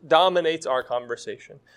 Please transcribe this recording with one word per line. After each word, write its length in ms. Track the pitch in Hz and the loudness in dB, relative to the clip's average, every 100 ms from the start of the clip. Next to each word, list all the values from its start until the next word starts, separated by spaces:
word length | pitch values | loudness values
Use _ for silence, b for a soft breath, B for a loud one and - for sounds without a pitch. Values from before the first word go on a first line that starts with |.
| 156 | 2
dominates 600 | 160 185 180 160 160 160 | 4 4 2 0 -2 -2
our 180 | 131 | -4
conversation? 800 | 123 123 120 117 - 101 - 139 _ | -2 -6 -6 -10 -10 -14 -16 -20 _